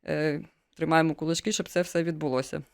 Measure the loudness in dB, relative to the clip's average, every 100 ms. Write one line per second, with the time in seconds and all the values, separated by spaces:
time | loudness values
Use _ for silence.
0 | -2 0 0 -2 -8 _ _ -6 4 4
1 | 4 2 -2 0 -2 -2 -2 -2 0 0
2 | -2 -2 0 0 -2 -8 -10